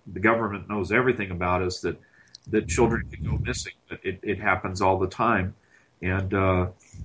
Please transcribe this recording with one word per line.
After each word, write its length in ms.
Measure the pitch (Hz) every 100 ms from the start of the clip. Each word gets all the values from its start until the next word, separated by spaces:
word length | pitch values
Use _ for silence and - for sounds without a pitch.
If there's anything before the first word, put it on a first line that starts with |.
| -
the 120 | 92
government 500 | 107 113 110 101 87
knows 220 | 104 92
everything 380 | 113 127 120 98
about 320 | 90 90 90
us, 200 | 92 -
that, 180 | 90 76 _ _ _ - -
that 200 | 107 -
children 400 | - 117 113 -
can 120 | -
go 140 | - -
missing. 360 | 120 117 92 - -
But 100 | 87
it, 180 | 95 92
it 160 | 107 95
happens 420 | 101 92 98 92
all 160 | 95 90
the 100 | 95
time. 440 | - 117 107 90 - _ _ _ -
And, 320 | 90 95 95
uh, 340 | 98 95 92 90 - - -